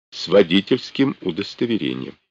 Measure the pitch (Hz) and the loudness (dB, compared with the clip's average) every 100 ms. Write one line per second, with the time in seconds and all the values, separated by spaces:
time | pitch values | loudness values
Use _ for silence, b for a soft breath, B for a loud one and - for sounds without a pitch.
0 | _ - - 98 87 95 - 127 - - | _ -12 2 4 6 2 2 -2 -2 0
1 | 139 - 92 85 101 - 120 104 71 64 | 0 0 -6 -6 -8 -4 -2 -2 -2 -6
2 | 69 - _ | -10 -14 _